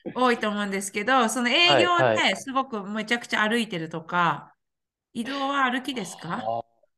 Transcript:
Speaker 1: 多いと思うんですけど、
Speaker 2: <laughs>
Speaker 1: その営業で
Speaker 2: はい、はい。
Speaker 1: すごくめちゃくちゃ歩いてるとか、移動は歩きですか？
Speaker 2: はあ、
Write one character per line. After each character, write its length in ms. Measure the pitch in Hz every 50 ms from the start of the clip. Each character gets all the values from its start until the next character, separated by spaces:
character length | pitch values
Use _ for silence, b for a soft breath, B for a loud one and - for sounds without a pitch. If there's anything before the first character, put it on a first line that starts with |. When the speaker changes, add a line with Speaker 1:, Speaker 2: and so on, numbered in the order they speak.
| - - -
Speaker 1:
多 180 | 240 254 247
い 60 | 233 233
と 100 | - 214
思 120 | 202 208
う 40 | 208
ん 60 | 196
で 80 | 196 196
す 100 | 196 196
け 120 | - 208 208
ど、 240 | 247 262 262 233 220
Speaker 2:
<laughs> 20 |
Speaker 1:
そ 120 | 226 262
の 80 | 240 240
営 320 | 240 330 349 - - 131
業 160 | - - 349 339
で 60 | -
Speaker 2:
は 100 | 117 110
い、 20 |
は 140 | 339 311 -
い。 60 | 294 -
Speaker 1:
す 160 | - 277 254
ご 120 | 254 262
く 180 | 262 240 214 190
め 220 | 190 208 220 214
ち 80 | 214 240
ゃ 60 | 233
く 60 | 233
ち 100 | - -
ゃ 60 | 214 214 214
歩 100 | 220 240
い 80 | 226 220
て 100 | 196 170
る 100 | 160 156
と 120 | 160 160 160
か、 500 | - - 175 175 165 147 - - - _ _ _ _ _ _ _ _ _ _ _ _ -
移 100 | 226 233
動 240 | 240 277 277 277 269
は 200 | 277 277 262 254
歩 120 | 240 262
き 120 | 254 - 269
で 120 | 247 190
す 100 | 175 - -
か？ 120 | - 160 180 233
Speaker 2:
は 220 | - - - 117
あ、 60 | - _ _ _ _ _ _